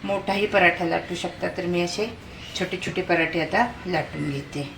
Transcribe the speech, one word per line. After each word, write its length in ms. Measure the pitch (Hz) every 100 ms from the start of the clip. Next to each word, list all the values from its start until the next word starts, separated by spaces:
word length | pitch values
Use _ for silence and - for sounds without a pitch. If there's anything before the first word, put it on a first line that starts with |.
मोठाही 420 | 196 196 190 196 208
पराठा 380 | 202 175 175
लाटू 300 | 175 170 -
शकता. 340 | 175 180 - 180
तर 180 | - 175
मी 140 | 175
असे 260 | 175 - 226 - - - - -
छोटे 180 | 180 180 -
छोटे 160 | 185
पराठे 380 | 180 170 160 170
आता 320 | 156 196 240 - 180
लाटून 440 | 165 147 156 147
घेते. 400 | 139 - 143 143